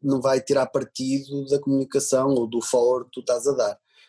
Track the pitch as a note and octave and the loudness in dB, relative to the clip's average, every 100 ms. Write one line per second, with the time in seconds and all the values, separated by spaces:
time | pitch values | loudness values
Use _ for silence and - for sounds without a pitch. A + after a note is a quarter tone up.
0 | C#3+ C3+ C3 C3 - C#3 C3 C#3 B2+ - | -2 0 2 0 2 0 2 -2 -4 -8
1 | C3 C#3 C3+ C#3+ C3+ C#3 C#3 C3+ C3+ C#3+ | -4 -4 -4 -8 -2 0 2 0 0 -2
2 | - C3 C3+ C3 A#2 A#2 - B2+ A#2+ B2+ | 0 2 2 2 0 -4 0 2 2 2
3 | A#2+ - - A#2+ C3 B2+ G#2+ G2+ _ _ | -4 -12 -4 -2 0 0 -2 -4 _ _